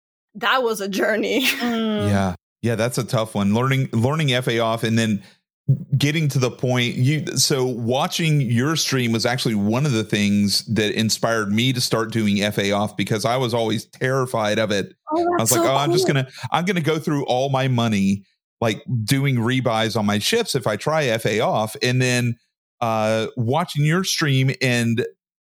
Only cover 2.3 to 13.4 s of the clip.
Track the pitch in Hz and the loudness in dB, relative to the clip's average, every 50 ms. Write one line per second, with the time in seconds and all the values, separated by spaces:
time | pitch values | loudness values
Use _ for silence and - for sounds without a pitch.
2.3 | 87 - _ _ _ - - 117 117 101 113 123 - 139 113 - - 113 110 - | -4 -6 _ _ _ -4 -2 -2 0 0 0 -2 -2 -2 -4 -2 -2 -2 -2 -2
3.3 | - 104 101 98 107 117 127 135 135 135 135 - - 113 113 131 151 160 160 135 | -2 0 2 2 2 2 2 2 0 0 -2 0 0 0 0 2 0 0 0 2
4.3 | 123 123 123 135 117 117 117 113 113 113 120 113 113 113 113 110 107 98 - - | 0 0 0 0 0 0 0 0 0 0 0 0 2 2 2 2 0 -2 -4 -10
5.3 | - _ _ _ _ _ - - 135 - - - 139 127 - 143 151 170 160 143 | -20 _ _ _ _ _ -2 -2 -2 -2 -2 -2 -2 0 0 2 0 0 0 0
6.3 | 131 139 123 120 - - - 127 123 123 120 120 - - 127 135 156 147 - - | 2 2 0 0 -2 -2 -2 0 0 0 0 0 0 0 0 2 0 0 -2 -4
7.3 | - 135 - - 147 131 127 127 123 110 117 113 123 135 160 180 - - 170 156 | -2 0 0 2 2 0 0 -2 -2 -4 -2 -2 0 0 0 -2 -2 -2 0 2
8.3 | 151 147 135 107 120 117 127 151 160 151 - - 135 131 123 117 113 113 - 120 | 2 2 2 2 0 0 2 0 0 -2 -2 0 0 0 0 2 0 0 0 0
9.3 | 123 127 - 127 110 101 101 104 113 127 151 151 120 110 107 - - 104 104 101 | -2 0 -2 -2 0 0 0 0 0 2 0 0 0 0 0 0 0 2 2 2
10.3 | 101 101 101 98 95 - - - 110 113 107 107 - - 110 107 - - - 117 | 2 2 2 2 0 -2 -2 -2 0 0 0 0 0 0 0 0 0 0 0 0
11.3 | 117 113 107 98 104 110 123 131 127 123 120 - - 113 113 110 110 117 110 101 | 2 0 0 0 0 2 2 2 0 0 -2 0 0 0 0 0 0 0 0 2
12.3 | 101 101 101 107 101 113 101 98 101 101 104 101 - - 101 - 117 104 92 113 | 2 2 0 0 0 0 0 0 2 0 0 -2 -2 -4 -4 -2 -2 -2 0 0
13.3 | 120 131 | 0 0